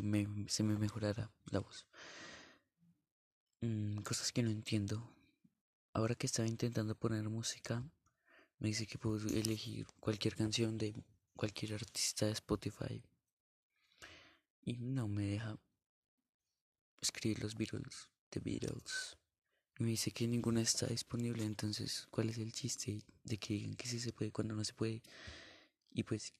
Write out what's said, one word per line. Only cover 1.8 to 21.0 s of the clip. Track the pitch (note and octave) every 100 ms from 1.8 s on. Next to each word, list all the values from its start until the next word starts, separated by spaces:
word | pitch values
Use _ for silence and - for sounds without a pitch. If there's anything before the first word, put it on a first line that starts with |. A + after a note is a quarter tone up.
| - - - - - - - - _ _ _ _ _ _ _ _ _ -
Mm, | A#2+ G#2+ G#2 G#2
cosas | G2+ A#2+ -
que | B2+
no | A2+
entiendo. | G#2+ - G#2+ G#2 G#2+ A#2 - _ _ - _ _ _ _
Ahora | - A2+
que | A#2 C3
estaba | - A2+
intentando | A2+ A#2+ A#2 G#2+
poner | A2 A#2+ A2 G#2+
música, | A2+ A2+ - - A#2 C#3+ - _ _ _ - - -
me | G#2+
dice | G#2+ G#2+
que | -
puedo | A2+ G#2+ G#2+
elegir | A2 A2 A2 A2+ A2 G#2+ -
cualquier | - G#2+ A2 -
canción | A2 A2+ A2+ A2
de | G#2+ A2 - _ _
cualquier | - G#2+ - G#2+
artista | G#2+ - - - - G#2+
de |
Spotify. | G#2+ - G#2 G#2 - - A2 - _ _ _ _ _ _ _ _ - - - - _ _ _
Y | -
no | A#2+ B2 C3+ G#2+
me | G2+ G2+
deja | G#2 A2 A2 _ _ _ _ _ _ _ _ _ _ _ _ _ _
escribir | - - A2+ G#2
los | G#2+
Beatles, | A2 A2 G#2 - - - _ _
The | -
Beatles. | - A1+ - - - - - - _ _ _ _ _ -
Y |
me | A2+
dice | A2+ A2
que | - A#2
ninguna | A#2+ A#2 A#2
está | A2+ - A2+
disponible, | A#2